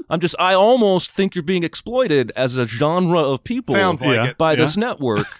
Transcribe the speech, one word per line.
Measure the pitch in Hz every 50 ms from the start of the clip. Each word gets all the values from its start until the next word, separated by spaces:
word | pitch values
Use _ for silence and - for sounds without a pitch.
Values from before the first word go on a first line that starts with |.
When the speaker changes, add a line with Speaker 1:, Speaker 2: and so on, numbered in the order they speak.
| - -
Speaker 1:
I'm | - 165
just, | 165 170 - -
I | 180 185 190
almost | 185 196 226 254 254 220 202 185 175 - -
think | - - 190 190 -
you're | 180
being | 147 156 190 180 170
exploited | 160 - - - 214 240 254 262 214 151 139 123 107 -
as | 107 131 127 123
a | 127 123
genre | 110 110 117 147 151 165 180 185 170 175 170
of | 147 135 135 123 -
people | - 240 262 240 - 143
Speaker 2:
Sounds | 196 196 185 165 135
like | - 147 127
Speaker 3:
Yeah. | 110 117 127
Speaker 2:
it. | - -
Speaker 1:
by | 160 160
Speaker 3:
Yeah. | 156 131
Speaker 1:
this | - 143 156
network | 202 220 254 208 - 139 120 107 104 101 - -